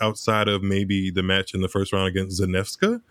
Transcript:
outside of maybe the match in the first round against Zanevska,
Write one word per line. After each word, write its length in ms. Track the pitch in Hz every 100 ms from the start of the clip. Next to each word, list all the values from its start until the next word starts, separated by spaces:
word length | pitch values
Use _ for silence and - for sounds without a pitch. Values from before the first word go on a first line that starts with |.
outside 460 | 110 101 - 107 104
of 160 | 101
maybe 480 | 98 98 98 98 92
the 100 | 90
match 300 | 92 95 95
in 80 | 95
the 80 | 92
first 240 | 98 98
round 140 | 98 95
against 340 | 95 95 92
Zanevska, 600 | 92 92 101 - 202 233 -